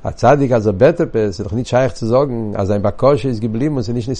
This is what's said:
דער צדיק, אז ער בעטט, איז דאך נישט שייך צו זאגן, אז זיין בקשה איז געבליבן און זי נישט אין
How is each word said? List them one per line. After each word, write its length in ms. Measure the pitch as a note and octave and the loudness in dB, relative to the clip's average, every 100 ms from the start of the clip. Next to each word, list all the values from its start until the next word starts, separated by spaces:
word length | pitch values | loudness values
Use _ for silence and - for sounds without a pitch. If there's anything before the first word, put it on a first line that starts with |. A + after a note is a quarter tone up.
דער 80 | G2 | -8
צדיק, 400 | - A#2 C#3+ C3+ | 0 4 4 4
אז 140 | A#2+ G#2+ | 2 2
ער 60 | |
בעטט, 440 | F#2+ C3+ E3 D#3+ A2+ | 4 4 4 -2 0
איז 240 | G#2 F#2 | -2 -4
דאך 120 | G2 | -6
נישט 180 | G#2+ A#2+ | -6 -2
שייך 220 | B2 C3 | 0 0
צו 140 | - A2 | -2 0
זאגן, 440 | B2 C#3+ A#2+ G#2+ | 2 0 -2 -6
אז 120 | G2+ G2 | -4 0
זיין 160 | G#2 | 0
בקשה 460 | G#2 - B2+ C#3+ C3 | 0 2 2 2 0
איז 120 | A2+ | -4
געבליבן 340 | A2+ A2 D3+ | -4 -2 -2
און 80 | C#3+ | -2
זי 100 | A2 | -4
נישט 160 | A#2+ | -4
אין 80 | A2+ | -4